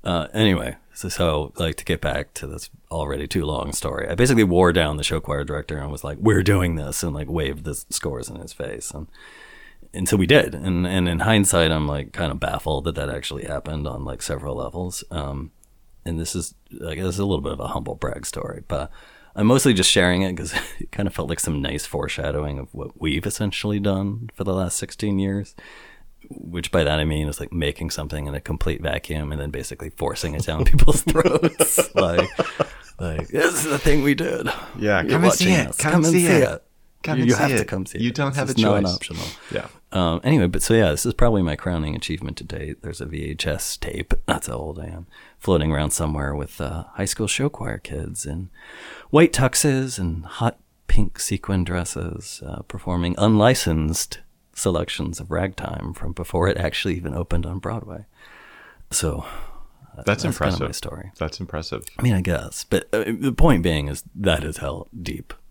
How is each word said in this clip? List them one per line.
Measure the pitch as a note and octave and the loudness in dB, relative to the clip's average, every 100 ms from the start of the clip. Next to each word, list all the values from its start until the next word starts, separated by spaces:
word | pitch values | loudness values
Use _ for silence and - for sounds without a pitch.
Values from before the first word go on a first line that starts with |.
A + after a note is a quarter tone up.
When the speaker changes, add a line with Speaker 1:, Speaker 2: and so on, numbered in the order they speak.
Speaker 1:
Uh, | G#2+ F2 D#2 | -2 -4 -2
anyway, | - G#2+ F2+ A#1+ - _ | 2 2 2 -2 -10 _
so, | - F#2 | -12 -10
so, | - F2 D2+ C#2+ - | 0 0 0 -4 -4
like, | E2 D2+ | -4 -4
to | |
get | - D#2+ | -4 -2
back | - C2+ D2 | -2 -4 -6
to | - C#2+ | -12 -12
this | D2+ - - _ | -12 -14 -18 _
already | E2 D2 C#2+ D2 | -6 -4 -4 -2
too | F#2 | -2
long | D2+ D2 C#2 | -2 -4 -4
story, | C#2+ D2+ C#2 - | -4 -4 -6 -4
I | F2 | 2
basically | B2+ A#2 | 4 6
wore | G2+ F2 F2+ | 6 6 6
down | E2+ D#2 D2 | 6 2 0
the | |
show | D2 D#2+ | -2 -4
choir | D#2 D2 | -2 -4
director | C#2+ D2 - D2+ | -4 -6 -6 -8
and | C#2+ | -6
was | C#2+ | -8
like, | D2 D2 | -8 0
"We're | G#2+ G2 | 4 4
doing | F#2+ G2+ F2+ E2 | 4 4 2 0
this," | C#2+ - | -4 -4
and, | E2+ | -4
like, | D2 C#2+ | -4 -4
waved | E2 C#2 D2 | -2 -2 -4
the | D2+ C#2+ - | -8 -10 -8
scores | - - C2 B1 | -6 -6 -6 -10
in | - | -12
his | F2 | -16
face, | - B1+ A1+ - | -10 -10 -8 -10
and, | D2 D#2+ - - - - - - - - | -10 -12 -16 -20 -20 -20 -20 -20 -20 -14
and | F2+ F2+ | -4 2
so | G#2 | 2
we | F2+ | 6
did. | D3 - | 6 4
And, | C#2+ F#2+ F2 F2+ | -4 -2 0 2
and | F#2 F2 | 2 0
in | E2+ | 2
hindsight, | G2+ A2 F#2+ F2+ E2 | 4 4 4 4 4
I'm, | D#2 D2 | 2 0
like, | D2 C#2 | -4 -6
kind | - E2 | -4 -4
of | - | -2
baffled | - - - C#2+ | -4 -4 -4 -4
that | D#2+ | -4
that | D#2+ C#2 | -4 -6
actually | C#2 C2 C#2 | -6 -8 -10
happened | C#2+ C#2 D2 D#2 D2 | -8 -8 -8 -8 -6
on, | C#2 | -8
like, | C2+ B1 | -8 -10
several | - C#2 C#2 B1+ | -8 -8 -6 -6
levels. | B1+ F2 F2+ - - | -8 -8 -8 -10 -10
Um, | E2+ C#2+ C#2+ D#2+ _ _ _ _ - | -8 -8 -8 -12 _ _ _ _ -14
and | - E2 | -8 -6
this | E2 | -4
is, | F2+ E2 _ _ | -6 -8 _ _
like, | - E2 D#2 | -14 -10 -4
this | F#2 | -4
is | F2+ | -2
a | G2 | 0
little | E2 | 0
bit | C#2+ | -2
of | C#2+ | -6
a | G#1 | -6
humble | - - - | -6 -6 -6
brag | C2 - | -6 -6
story, | - - - - - | -8 -8 -8 -10 -6
but | C#2+ C#2 - - - - | -6 -6 -12 -20 -20 -16
I'm | - G#2 | 0 4
mostly | C3 C#3+ | 6 6
just | G2 F#2 | 4 4
sharing | - F2+ F2+ | 4 4 4
it | F#2+ F2 | 0 -4
'cause | D#2 - - | -6 -6 -6
<laughs> | - | -10
it | - | -8
kind | - G2 | -4 -4
of | |
felt | - D#2+ | -4 -6
like | E2+ | -4
some | - D2 | -2 -2
nice | C#2 D2 | -4 -6
foreshadowing | - - C#2+ - D2 D2 D2 C#2 | -6 -6 -6 -4 -4 -2 -4 -6
of | C2+ | -10
what | D2 C#2 - | -12 -12 -6
we've | D#2+ D#2 G2 | -2 -2 -4
essentially | - G#2 - G#2 G#2 | -2 -4 -2 -2 0
done | G2+ F#2+ G2+ A2 A#2 | 0 0 -2 -6 -10
for | - | -6
the | F#2+ | -2
last | F#2+ F2+ - | -2 -2 -4
sixteen | G2 - G#2+ G2 | -8 -6 -2 0
years. | G2 G2+ G2+ - - - - - - - - | 0 -2 -6 -14 -20 -20 -20 -20 -20 -20 -20
Which | - - F2 D#2+ | -16 -8 -6 -2
by | F2+ | 2
that | D2+ D2+ | 2 2
I | |
mean | D#2 D2+ D2+ | 0 0 -2
is, | D2 | -4
like, | - | -6
making | E2+ D2 - E2 | -2 -2 -2 -6
something | - D2 D2+ C#2+ | -6 -6 -6 -6
in | |
a | C#2+ | -8
complete | - D#2 - C#2+ | -6 -2 0 0
vacuum | D#2 - - D#2 D2+ | -4 -4 -4 -6 -4
and | D2 | -6
then | C#2+ | -6
basically | C2+ - C2+ D#2+ | -8 -10 -10 -12
forcing | - C#2+ C#2+ E2 | -6 -4 -4 -6
it | D2 | -4
down | - D#2 | -4 2
<laughs> | - | 6
people's | - - - | 10 12 10
throats. | - D#3+ - D#3 E3+ - - - - | 4 4 4 4 2 2 2 4 2
Like, | - F#3 E3+ F#3 - - - - - - - | 2 2 2 0 -2 -4 -2 -4 -4 -20 -8
like, | F2 D#2 - | -6 -4 -4
"This | C#3 E3+ | 2 2
is | - | 2
the | D#3 C#3+ | -2 2
thing | D#3 D3 | 6 6
we | C#3 | 6
did. | C#3+ E3 - - - - - | 2 0 -2 -4 -6 -10 -2
Speaker 2:
Yeah, | G#2 G2 | 2 2
Speaker 1:
You're | - | 4
Speaker 2:
come | D#3 | 6
and | F#3 | 6
see | - F#3 | 6 4
Speaker 1:
watching | F3 | 4
Speaker 2:
it. | C#3 | 2
Speaker 1:
us. | - | -2
Speaker 2:
Come | D3+ | 2
Speaker 1:
Come | F3 | 4
Speaker 2:
and | D#3+ | 6
Speaker 1:
and | |
Speaker 2:
see | F3 E3+ | 6 6
Speaker 1:
see | |
Speaker 2:
it. | D#3+ B2+ | 6 6
Speaker 1:
it. | - _ _ _ _ | 0 _ _ _ _
Speaker 2:
Come | - B2 | -4 0
Speaker 1:
You | |
Speaker 2:
and | A#2+ | 4
see | A2+ | 4
Speaker 1:
have | C#3+ | 4
to | A#2+ | 2
Speaker 2:
it. | G#2 | 0
Speaker 1:
come | F#2+ F#2 | -4 -6
see | - | -4
Speaker 2:
You | A#2 | -4
Speaker 1:
it. | A#2+ | 0
Speaker 2:
don't | C#3 | -2
Speaker 1:
This | C#3 | -2
Speaker 2:
have | C3+ | -2
a | |
Speaker 1:
is | A#2+ | 2
not | A2 G2+ | 4 4
Speaker 2:
choice. | G2 | 0
Speaker 1:
optional." | F2+ - D#2+ E2+ - - | -2 -8 -8 -10 -12 -8
Speaker 2:
Yeah. | - - - _ | -8 -8 -18 _
Speaker 1:
Um, | F#2+ E2+ E2 | 0 2 2
anyway, | - D3+ F2+ | 4 4 4
but | D#2 | 0
so | - | 4
yeah, | A2+ F#2+ | 4 4
this | D2 B2 | 2 -2
is | |
probably | - A#2+ G#2+ | 4 4 6
my | E2+ D2 | 2 -2
crowning | - F2 D2+ | -2 -2 -2
achievement | D#2+ - E2 C#2+ - | -4 -6 -6 -8 -10
to | |
date. | - - D2+ - | -10 -10 -10 -10
There's | - - | -12 -10
a | D2 | -8
V | D#2 | -8
H | D2 D#2 E2 | -8 -4 -4
S | D2 - - | -2 -4 -6
tape, | - - - - - | -6 -6 0 0 2
that's | - - | -2 -2
how | |
old | A#1+ D#2 D2+ | -6 -6 -8
I | D#2+ | -10
am, | E2+ F2 - - _ | -12 -14 -20 -20 _
floating | - F2 D#2 | 2 4 4
around | D2+ D2+ | 2 0
somewhere | - D#2 D2+ C#2 | 0 -2 -2 -2
with, | D2 C#2+ - | -4 -8 -8
uh, | C2+ D#2+ - | -8 -6 -10
high | - G2 | -6 -4
school | - G#2+ | -2 -2
show | - C#3+ | 0 -2
choir | - A2+ G#2 | -2 -8 -8
kids | - C#2+ - - C#2+ | -8 -8 -8 -8 -8
in | D2+ F#2 - - - - - - | -8 -10 -14 -20 -18 -18 -18 2
white | D3 E3+ | 6 6
tuxes | - C3 - D#3 C3 C3 B2 | 6 2 2 2 2 -2 -4
and | F2+ E2 E2+ | -4 -4 -8
hot | - A#2 - _ _ - | -2 -2 -2 _ _ 6
pink | - G2+ - | 8 8 2
sequin | - G2 - G2 | -2 -2 0 0
dresses, | F2 F2+ E2+ - F2 E2 - - | 2 -2 -4 -6 -6 -8 -12 -14
uh, | - - | -12 -12
performing | - G2 - F2 F2 F2 | -10 -8 -2 0 0 4
unlicensed | G#2 G#2+ A2 B2+ - D#2+ D#2 D#2+ - - - _ _ | 6 8 6 6 2 2 0 -2 -4 -10 -18 _ _
selections | - - E2 F2 - D2+ E2 | -2 0 0 -2 -6 -6 -8
of | F2+ | -6
Ragtime | E2 F#2+ F2+ - - - | -4 -4 -4 -8 -8 -8
from | E2 - | -6 -6
before | E2+ E2 E2+ F2+ | -6 -4 0 0
it | - | 0
actually | E2 - G2 E2+ | -2 -2 -2 -2
even | E2+ | -4
opened | C#2 F2 F2 E2+ | -6 0 0 0
on | F2+ | -6
Broadway. | - A2 - E2+ G#2 _ - - - - - - - | -6 -8 -8 -14 -16 _ -20 -20 -20 -20 -20 -20 -6
So, | - E2 D2 | -2 -2 -4
uh, | - - - - - _ - - | -8 -10 -10 -12 -16 _ -20 -6
Speaker 2:
That's | - | -2
Speaker 1:
that's | A2 | 0
kinda | - | -2
Speaker 2:
impressive. | - D2 F2 C#2 | 0 0 0 -4
Speaker 1:
my | |
story. | - - D#2+ F#2+ - | -6 -10 -12 -14 -8
Speaker 2:
That's | D#2 - | -8 -6
impressive. | F#2 D#2 D#2+ - - - | -8 -8 -8 -10 -10 0
Speaker 1:
I | |
mean, | B2 | 2
I | G2 | 4
guess, | F2+ E2 - - | 2 -2 -4 -12
but, | - F#2 - | -2 -2 0
uh, | G#2+ A2 | -2 -2
the | A2+ C3+ | -2 -2
point | - - A2+ | 6 6 8
being | F2 D#2 C#2+ | 4 0 -2
is | C#2+ - | -8 -12
that | - G2 D#2 | -2 0 2
is | D2 D#2 | -2 -6
how | C#2+ D#2+ - A2+ | -8 -8 -12 -12
deep | E2 - - - - | -10 -10 -12 -20 -20